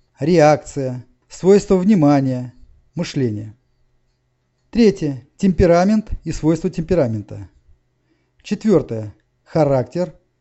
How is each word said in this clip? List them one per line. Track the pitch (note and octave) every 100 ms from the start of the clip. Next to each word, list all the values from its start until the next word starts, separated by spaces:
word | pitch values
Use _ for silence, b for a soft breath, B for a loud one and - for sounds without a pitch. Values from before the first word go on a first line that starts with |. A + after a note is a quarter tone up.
| _ -
реакция, | C#3+ F3 D3+ D3 - - C3 B2 - _ _
свойства | - E3+ G3+ - F#3+
внимания, | F3+ G#3+ D3 C#3+ C3+ B2+ B2 - - _ _
мышления. | - E3+ - B2 G#2 G#2+ G#2 _ _ _ _ _ _ _ _ _ _ _
Третье. | A3 A3+ G3 D3+ C3+ - -
Темперамент | G3 F3 F3+ E3+ F#3+ G#3+ - - E3
и |
свойства | C#3 D3+ E3 F3+
темперамента. | - D#3+ F3 B2 A2 G2+ G2+ F#2 _ _ _ _ _ _ _ _ _
Четвертое. | - G#3 G#3+ F3 - A2+ G#2+ - _ _ _
Характер, | E3+ D3 C3+ A#2+ E3+ F3 - _ _